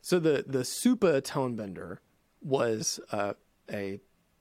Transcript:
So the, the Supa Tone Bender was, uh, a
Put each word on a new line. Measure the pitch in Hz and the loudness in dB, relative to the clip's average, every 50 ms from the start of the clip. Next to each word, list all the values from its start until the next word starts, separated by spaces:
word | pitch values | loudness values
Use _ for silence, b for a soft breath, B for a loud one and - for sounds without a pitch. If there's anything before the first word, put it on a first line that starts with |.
So | - - 180 180 | -2 0 2 4
the, | 160 160 143 - - | 4 4 4 2 0
the | - 135 127 123 | 0 -2 -2 -2
Supa | - - - - 247 247 226 202 175 147 135 - | -2 -6 2 2 2 4 6 4 4 4 2 0
Tone | - - 147 131 123 117 | -2 -2 -2 -2 -2 -2
Bender | 110 107 98 87 82 90 85 95 - _ _ _ _ _ _ _ _ | -6 -6 -8 -8 -10 -10 -12 -14 -16 _ _ _ _ _ _ _ _
was, | - 147 131 135 120 117 110 110 - - - - - - | -2 0 2 2 2 2 0 0 -2 -4 -4 -6 -8 -6
uh, | 113 104 101 101 104 - _ _ _ _ _ - | -4 -2 -2 -2 -4 -8 _ _ _ _ _ -10
a | 110 104 98 98 98 104 - _ _ _ _ _ _ _ | -8 -6 -6 -6 -8 -10 -14 _ _ _ _ _ _ _